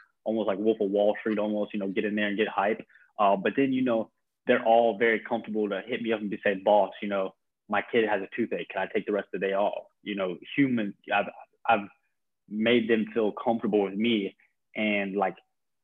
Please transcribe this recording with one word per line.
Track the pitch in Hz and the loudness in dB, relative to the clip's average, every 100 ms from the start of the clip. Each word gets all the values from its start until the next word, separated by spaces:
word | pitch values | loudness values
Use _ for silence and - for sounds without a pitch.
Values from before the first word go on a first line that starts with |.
| _ _ | _ _
almost | - 113 107 | -4 -2 0
like | 95 | 0
Wolf | 107 110 | 2 2
of | 104 | 2
Wall | 101 104 104 | 2 2 2
Street, | - 104 | -2 -2
almost, | 107 104 104 | -2 -2 -4
you | 110 | -4
know, | 98 | -4
get | 95 107 | -2 -2
in | 104 | -2
there | 104 | -2
and | 104 | 0
get | 104 | -2
hype. | - 98 113 - _ _ - | 0 0 -2 -8 _ _ 0
Uh, | 104 98 | 2 2
but | 101 104 | 2 0
then, | 139 | 0
you | 131 | 0
know, | 127 113 107 _ _ _ - | 0 0 -2 _ _ _ 0
they're | 123 | 2
all | 113 117 117 101 | 6 6 6 4
very | 117 110 | 2 2
comfortable | - 117 107 107 107 | -2 -6 -4 -2 -2
to | 98 | -2
hit | 104 120 | -4 -6
me | 113 | -2
up | 110 | -2
and | 104 | -4
be, | 104 | -2
say, | 104 | -2
"Boss, | 95 98 104 95 - | 0 4 4 4 -2
you | 107 | -4
know, | 101 95 - _ _ - | -2 -4 -8 _ _ -4
my | 104 | -2
kid | - 123 110 | 0 2 2
has | 104 | 0
a | 95 | -4
toothache. | - 110 92 85 | -4 -4 -4 -6
Can | 98 | -6
I | 95 | -4
take | 110 | -4
the | 95 | -2
rest | 104 98 | -4 -4
of | 95 | -4
the | 98 | -2
day | |
off?" | 98 101 - - _ | 0 -2 -4 -10 _
You | - | -8
know, | 98 95 87 - - | -4 -4 -6 -6 0
human, | 139 120 104 98 - | 0 0 -4 -8 -4
I've, | 101 98 - - _ - | -2 -2 -6 -18 _ 0
I've | 113 101 _ _ _ _ _ - | 0 0 _ _ _ _ _ -10
made | 104 110 120 110 | -2 2 2 4
them | 113 104 | 0 0
feel | 120 107 | 0 -2
comfortable | 98 - 117 113 104 | -2 -2 -2 2 2
with | 98 | 2
me. | 98 110 113 98 - _ _ _ - | 0 0 0 0 -6 _ _ _ -4
And, | 107 104 98 98 | -2 0 -2 0
like, | 95 90 _ _ _ _ | -2 -4 _ _ _ _